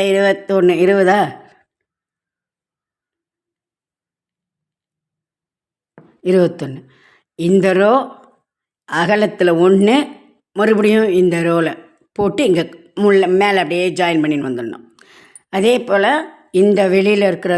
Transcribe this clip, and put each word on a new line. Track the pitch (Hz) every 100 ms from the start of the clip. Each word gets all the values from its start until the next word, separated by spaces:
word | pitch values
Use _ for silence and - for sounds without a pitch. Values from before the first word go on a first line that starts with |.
| 196
இருபத்தொன்னு, | 196 196 196 - 190 180 165
இருபதா? | 185 202 185 202 160 - - _ _ _ _ _ _ _ _ _ _ _ _ _ _ _ _ _ _ _ _ _ _ _ _ _ _ _ _ _ _ _ _ _ _ _ _ _ _ _ _ _ _ _ _ _ - _ 185
இருபத்தொன்னு. | 185 170 170 135 135 - _ _ _ _ - 170
இந்த | 190 180 185
ரோ | 202 269 - - _ _ _ _ _ _ - 156
அகலத்துல | 170 208 208 - 180 165 185
ஒண்ணு, | 190 202 269 285 - _ _ _ 196
மறுபடியும் | 214 208 214 220 220 185
இந்த | 180 170 165
ரோல | 170 160 - - _ _ -
போட்டு | 202 - 254
இங்க | 165 165 - _ -
முள்ள-, | 208 196 180 185
மேல | 202 196
அப்படியே | 156 175 180 175
ஜாயின் | 175 165
பண்ணின்னு | 151 147 135
வந்துடணும். | 120 113 - - _ _ - _ - _ 190
அதே | 220 247 -
போல | 196 208 302 311 - _ 185
இந்த | 202 202 190
வெளியில | 190 196 202 196
இருக்கிற | 170 185